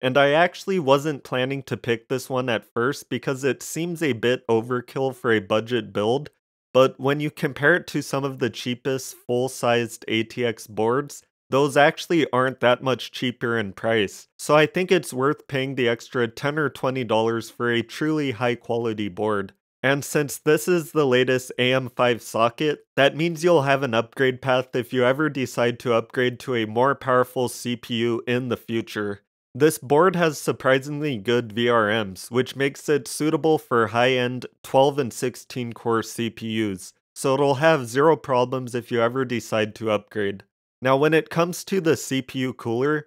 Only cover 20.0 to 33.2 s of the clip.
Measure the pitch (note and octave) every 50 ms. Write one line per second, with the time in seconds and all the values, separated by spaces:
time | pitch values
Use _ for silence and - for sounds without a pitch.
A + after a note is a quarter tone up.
20 | C3+ - - D#3 D3 C#3 - - - D3+ D3+ D#3+ - - F3+ F3 D#3+ C#3+ - D3+
21 | D3+ C3+ B2 B2 B2+ B2+ C3 B2+ - - - - B2 B2+ B2+ C3 C3 A#2+ - -
22 | A#2+ B2 B2 G#2+ - - - A2 A2+ A#2 - - D#3 D3+ D3 - _ _ - -
23 | C3 C#3 - C3 D#3+ F3 E3+ D3+ D#3 F3+ F3 D#3+ C3+ C#3 C#3 C3+ C#3 C3+ A2+ A2+
24 | A2+ A2+ - - C#3 C3 B2+ B2+ - C3+ B2+ B2+ B2+ - - C3+ A#2+ - - B2+
25 | B2 B2 C3 C#3 D#3 D3+ C#3 C#3+ B2+ A#2 - - A#2+ A#2+ B2 B2 - C3 A#2 A2+
26 | A2+ - - C#3 B2+ B2 B2 A#2 - - B2+ A#2 A2 G#2+ G#2+ A#2 B2 C3+ C#3 C3
27 | - C3+ B2+ B2+ B2+ - - C3+ B2+ A#2 - - - B2 A#2+ A#2 - - B2 A2+
28 | A#2 A#2+ A#2 A2+ - - A#2+ B2 C3 B2 A2+ - - - A#2 A2+ A2 - - G#2+
29 | G#2 G2+ G2+ G2+ _ _ _ _ _ _ - B2 C#3 D#3 D#3 - - A#2+ C#3+ D3
30 | E3+ F#3+ F3+ E3+ F3 D#3+ D3 - - - C3+ - - C3+ C3 C#3 C3 C#3+ D3+ D3
31 | D3 D3+ C3+ G#2+ F#2+ G#2 A#2+ A#2+ A#2+ A2+ G#2 A2 A#2+ A#2+ A#2+ A#2 A2 G#2 G#2+ A2+
32 | A2 G2 F#2 - - - A2+ A#2+ C3 - - C3 C#3 C#3+ C#3 - - - D3+ C#3+
33 | B2 - - -